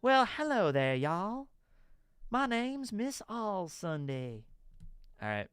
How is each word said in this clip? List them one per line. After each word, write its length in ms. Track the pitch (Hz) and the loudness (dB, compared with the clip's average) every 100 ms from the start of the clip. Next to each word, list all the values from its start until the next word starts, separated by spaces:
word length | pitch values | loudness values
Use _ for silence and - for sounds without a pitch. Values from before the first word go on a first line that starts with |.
Well, 240 | 247 262 | 6 6
hello 460 | 247 - 302 262 170 | 6 2 0 4 4
there, 240 | 139 135 | 4 2
y'all. 520 | 131 143 170 196 247 277 _ _ - - - _ _ - | 2 0 -2 -2 -6 -12 _ _ -20 -20 -20 _ _ -4
My 160 | 247 | 0
name's 460 | 269 233 247 277 262 | 2 0 0 -4 -6
Miss 280 | 208 254 269 - | -4 -4 -4 -8
All 400 | 226 220 196 170 | -4 -2 -2 -4
Sunday. 760 | - 170 156 143 131 127 113 110 - - - - - - - | -6 -4 -4 -2 -4 -6 -10 -14 -20 -20 -18 -18 -18 -20 -10
All 80 | 107 | -4
right. 180 | 104 - | -4 -4